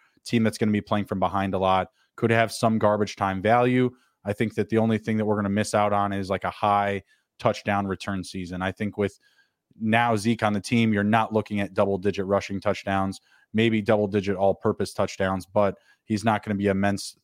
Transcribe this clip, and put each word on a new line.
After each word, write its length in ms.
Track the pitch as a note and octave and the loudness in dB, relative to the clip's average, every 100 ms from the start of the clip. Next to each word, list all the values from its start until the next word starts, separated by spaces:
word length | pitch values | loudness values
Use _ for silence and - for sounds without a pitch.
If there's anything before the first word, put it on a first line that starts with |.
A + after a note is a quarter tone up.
| _ _ - | _ _ -2
team 180 | A#2+ | 2
that's 140 | A2 G#2+ | 2 0
gonna 140 | G#2+ | 0
be 100 | G#2 | 0
playing 240 | - G#2+ G2 | 0 -2 -2
from 140 | G2+ | -2
behind 340 | F#2 G2 G2 | -2 0 -2
a 40 | F#2 | 0
lot, 300 | F#2 F#2+ F#2 _ _ - | 2 2 0 _ _ -4
could 140 | A#2 | 0
have 200 | A2+ A2+ | 2 2
some 260 | - A#2 A2 | 0 0 2
garbage 380 | G#2+ G#2 G#2 - | 2 2 -2 -2
time 260 | G2 F#2+ | -4 -2
value. 480 | G2+ A#2+ B2 B2+ B2+ B2 _ _ G2+ | 2 2 4 2 0 -4 _ _ -8
I 80 | |
think 220 | G#2 A2+ - | -2 -2 -2
that 140 | G2+ | -2
the 80 | A2 | 0
only 200 | A2 A2 | 2 0
thing 200 | A2 A2 | -2 -2
that 80 | G#2+ | 0
we're 100 | G#2 | 0
gonna 140 | G2+ | 0
miss 240 | G2+ G#2 | -2 0
out 180 | G#2+ G#2 | 0 2
on 180 | G2+ G2+ | 0 -2
is, 160 | G2 F#2 | -4 -4
like, 140 | F#2+ F#2 | -4 -4
a 40 | |
high 540 | - G#2+ G2+ G2+ G2+ - _ _ _ | -2 0 2 0 -4 -8 _ _ _
touchdown 480 | A#2 G#2 - G2+ G2+ | -2 -2 -2 -2 -2
return 360 | F#2 - G2 | -6 -4 -6
season. 380 | F#2 G2 F2+ F2+ | -6 -10 -10 -6
I 100 | F#2 | -6
think 260 | F#2+ G#2 F#2+ | -4 -8 -2
with 220 | G2+ - _ _ _ _ _ _ | -4 -4 _ _ _ _ _ _
now 360 | A2 A2+ A#2+ A2 | 0 2 2 0
Zeke 280 | G2+ A2+ | 0 0
on 100 | G#2+ | 0
the 80 | G#2 | -2
team, 320 | - A#2+ A2+ | 0 2 2
you're 100 | G#2 | 2
not 300 | G#2 A2+ A2 | 2 2 2
looking 260 | A2 G#2 G#2 | -2 -2 -4
at 140 | G2+ | -4
double-digit 520 | G2 G2+ G2 G2 F#2 F#2+ | 0 0 2 -2 -2 0
rushing 360 | G2 - G2 | 0 -2 -4
touchdowns, 580 | G#2 F#2+ - F#2+ F#2+ F#2+ _ _ _ | -2 -4 -2 -2 -2 -6 _ _ _
maybe 280 | A2 A2+ A2 | 0 2 2
double-digit 540 | G#2 G#2+ G#2 G#2 F#2+ F#2+ | 2 2 2 0 -2 0
all-purpose 560 | G2 F#2 A2 G2+ G2 | 0 2 0 -2 -6
touchdowns, 520 | - G2 - F#2+ F#2+ F2+ | -4 -4 -2 -2 -2 -2
but 300 | G#2+ G2+ F#2+ _ _ _ | 0 0 0 _ _ _
he's 180 | G#2+ | -2
not 180 | A2 G#2+ | 0 -2
gonna 120 | - G2+ | -2 0
be 120 | G2+ | 2
an 40 | G2 | 2
immense 400 | G2+ G2+ - - | 0 -2 -6 -16